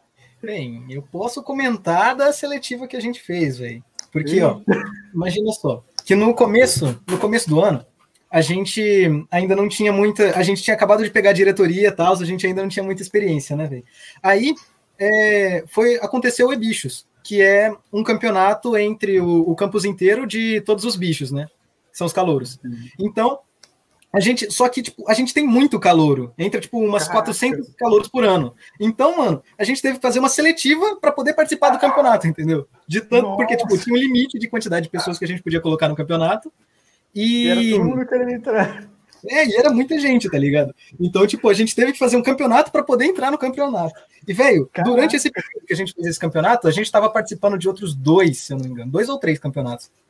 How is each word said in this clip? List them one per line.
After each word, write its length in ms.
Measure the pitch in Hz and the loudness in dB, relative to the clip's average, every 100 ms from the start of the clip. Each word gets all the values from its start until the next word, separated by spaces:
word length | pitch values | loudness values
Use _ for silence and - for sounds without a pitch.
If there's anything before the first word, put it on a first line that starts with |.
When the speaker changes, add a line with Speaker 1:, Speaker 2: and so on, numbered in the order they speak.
| _ _ _ _ | _ _ _ _
Speaker 1:
Bem, 440 | 220 208 127 117 123 | -12 -10 -10 -14 -14
eu 140 | 135 | -16
posso 400 | 139 170 226 277 | -12 -8 -8 -8
comentar 720 | 254 277 262 220 - 175 220 254 | -10 -4 -4 -4 -2 2 2 2
da 160 | 277 | 0
seletiva 560 | 285 285 285 - 247 254 | 0 -6 -8 -8 -10 -10
que 80 | 254 | -10
a 40 | |
gente 200 | 226 240 | -8 -10
fez, 380 | - 175 156 123 | -8 -4 -4 -4
velho. 260 | 120 113 - - - | -10 -14 -18 -20 -10
Porque, 300 | 156 147 185 | -8 -2 2
ó, 200 | 220 - - | 2 0 0
Speaker 2:
Eita. 180 | 190 - - - | -2 -2 -14 -12
Speaker 1:
imagina 400 | 175 180 190 214 | -6 -4 -2 -4
só, 320 | 214 - 120 - - | -4 -4 -6 -10 -10
que 120 | - | 0
no 180 | 196 220 | 2 2
começo, 640 | 233 247 220 254 - 139 120 - | 2 2 4 4 2 -2 -4 -6
no 120 | 185 | -4
começo 280 | 208 117 160 | -2 -2 0
do 100 | 151 | 2
ano, 240 | 202 131 - _ _ _ _ | 2 0 -6 _ _ _ _
a 120 | 165 | 0
gente 840 | 151 180 190 220 208 202 180 147 156 | 0 -2 -4 -2 2 4 4 0 -2
ainda 260 | 175 185 196 | -2 0 0
não 100 | 202 | 0
tinha 200 | - 208 | 0 0
muita, 460 | 196 208 208 202 180 | 2 2 2 2 2
a 40 | |
gente 200 | 175 196 | 0 0
tinha 120 | - | 0
acabado 280 | 214 202 214 | 2 4 4
de 80 | 214 | 2
pegar 200 | 220 196 | 2 4
a 20 | |
diretoria 560 | 185 196 196 175 180 202 | 4 4 4 2 4 2
e 40 | |
tal, 200 | 196 175 | 2 2
a 120 | 185 170 | 2 -2
gente 200 | 185 185 | -4 -4
ainda 140 | 185 | -4
não 80 | 196 | -4
tinha 140 | 196 | -6
muita 180 | 190 190 | -6 -6
experiência, 560 | 185 208 202 151 - 147 | -2 0 0 -2 -4 -6
né, 100 | 156 | -6
velho? 180 | 131 - _ - - | -10 -16 _ -20 -4
Aí, 320 | 190 196 262 311 _ _ _ - | 0 2 2 -4 _ _ _ -4
é, 680 | 202 214 214 208 196 175 165 | 0 2 4 2 2 -2 -4
foi, 260 | - 233 240 | 0 2 2
aconteceu 520 | 208 254 240 240 247 | -2 -2 -2 2 0
o 40 | |
Ebichos, 540 | 269 220 214 135 - - _ | 0 -4 -4 -6 -12 -20 _
que 160 | - 202 | -4 4
é 320 | 196 202 214 208 _ | 6 6 4 -2 _
um 120 | 202 | -6
campeonato 720 | 220 220 233 196 196 214 240 214 | -2 -2 0 2 2 0 0 0
entre 420 | 208 220 196 190 | 0 -2 0 0
o, 300 | 175 170 165 | 2 2 2
o 40 | 165 | 0
campus 300 | 202 208 190 | -2 -2 -2
inteiro 400 | 190 185 220 247 | 0 2 2 -2
de 340 | 220 226 214 | -4 -2 -2
todos 240 | 208 202 | 0 -2
os 100 | 226 | -2
bichos, 360 | 190 175 151 135 | -4 -4 -4 -4
né? 160 | 139 151 _ _ _ _ | -8 -10 _ _ _ _
Que 60 | - | -8
são 100 | 175 | -4
os 60 | |
calouros. 460 | 196 180 143 127 - | -2 0 0 -4 -14
Speaker 2:
Sim. 300 | 127 117 123 - | -14 -14 -14 -8
Speaker 1:
Então, 400 | 208 220 233 277 _ _ _ _ _ _ _ | -6 0 -2 -2 _ _ _ _ _ _ _
a 80 | 196 | 0
gente, 300 | 190 240 233 | 2 0 -2
só 160 | - 247 | 0 0
que, 140 | 247 | 0
tipo, 260 | 233 - - | -8 -8 -2
a 60 | |
gente 180 | 220 254 | 0 0
tem 140 | - 294 | 0 2
muito 340 | 233 285 202 | 4 4 2
calouro. 540 | 190 170 151 131 120 - | 4 4 4 2 -2 -6
Entra, 220 | 190 202 | -4 -4
tipo, 180 | - 233 | -6 -2
umas 260 | 214 202 | 0 0
Speaker 2:
Caraca. 160 | - 175 | 0 -2
Speaker 1:
quatrocentos 540 | 214 - 254 143 - - | -2 -2 -2 -4 -8 -4
calouros 300 | 240 208 208 | 2 2 2
por 160 | 254 | 0
ano. 300 | 220 180 123 - - - | 2 2 0 -8 -20 -4
Então, 380 | 214 226 285 349 | -4 2 0 2
mano, 260 | 247 147 _ - | 0 -2 _ -6
a 60 | |
gente 160 | 208 269 | -4 -2
teve 160 | 269 262 | -2 -2
que 60 | |
fazer 160 | 254 240 | 0 0
uma 100 | 269 | 0
seletiva 680 | - 311 330 262 311 415 392 | 2 2 2 0 0 0 0
pra 160 | - | -2
poder 200 | 294 262 | -2 -2
participar 380 | 311 311 311 285 | 0 0 2 2
do 80 | 254 | 2
campeonato, 480 | 285 - 269 214 165 | 2 2 4 4 0
entendeu? 420 | 160 160 160 - _ - | -2 -2 -2 -4 _ -8
De 140 | 180 | -6
tanto, 220 | - 240 208 | 0 0 0
Speaker 2:
Nossa. 80 | 196 | -2
Speaker 1:
porque, 180 | 330 349 | -2 -2
tipo, 200 | - 190 | 0 -2
tinha 160 | - 240 | 0 0
um 20 | |
limite 400 | 262 247 262 226 | 2 0 0 -4
de 100 | 226 | -6
quantidade 360 | 226 220 170 | -6 -4 -4
de 60 | 165 | -4
pessoas 280 | 175 180 175 | -6 -6 -6
que 60 | |
a 40 | 170 | -6
gente 140 | 180 | -6
podia 180 | - 165 | -4 -4
colocar 260 | 165 156 156 | -2 0 -2
no 80 | 151 | -2
campeonato. 560 | 147 165 165 214 320 _ _ _ _ _ _ | -4 -2 0 -2 -6 _ _ _ _ _ _
E 320 | 202 226 240 240 | -4 0 0 2
Speaker 2:
E 20 | |
era 280 | 240 233 214 | 2 2 2
todo 60 | 170 | 0
mundo 180 | 254 247 | -2 -2
querendo 240 | 254 247 | -2 -2
entrar. 580 | 247 262 220 185 - - _ _ _ 208 | -4 -2 -2 -2 -4 -18 _ _ _ -4
Speaker 1:
É, 200 | 277 294 | 0 2
e 100 | 208 | 2
era 140 | 294 | 2
muita 280 | 240 262 320 | 2 0 0
gente, 320 | 277 247 202 | 2 2 0
tá 80 | 143 | -2
ligado? 360 | 143 147 143 - _ - | 0 0 0 -4 _ -4
Então, 260 | 180 190 208 | -2 2 2
tipo, 220 | 220 233 | 2 2
a 60 | |
gente 200 | 196 220 | 2 0
teve 160 | - 247 | 2 0
que 60 | 277 | 2
fazer 180 | 247 240 | 2 2
um 40 | |
campeonato 480 | 247 269 277 240 302 | 0 0 2 2 2
pra 120 | 294 | 0
poder 220 | 294 247 285 | 0 0 2
entrar 240 | 370 262 | 0 -2
no 60 | 294 | -2
campeonato. 600 | 262 262 285 214 165 - _ _ - | -4 -4 -4 -2 -6 -8 _ _ -6
E, 60 | |
velho, 340 | 190 262 185 131 | 2 4 4 0
Speaker 2:
Caraca. 180 | - 202 | -2 0
Speaker 1:
durante 220 | 247 311 294 | 2 2 2
esse 140 | - | -2
período 360 | - - 440 - | -6 -12 -12 -6
que 60 | |
a 40 | 170 | -6
gente 160 | 190 | -6
fez 120 | - 170 | -6 -6
esse 140 | 160 | -4
campeonato, 480 | 165 160 175 240 165 | -4 0 2 2 2
a 20 | |
gente 220 | 156 214 | 0 0
tava 160 | 214 214 | 2 2
participando 480 | 220 - 185 202 196 | 0 -4 -2 -2 0
de 80 | 185 | -2
outros 280 | 190 196 135 | -4 -6 -4
dois, 420 | 135 170 185 127 | 2 4 4 0
se 140 | - | -8
eu 60 | 135 | -10
não 60 | 131 | -8
me 40 | |
engano, 200 | 123 120 | -10 -6
dois 160 | 156 240 | -4 -4
ou 100 | 277 | -4
três 200 | 165 147 | -4 -4
campeonatos. 520 | 147 143 123 120 - _ _ | -4 -6 -8 -10 -16 _ _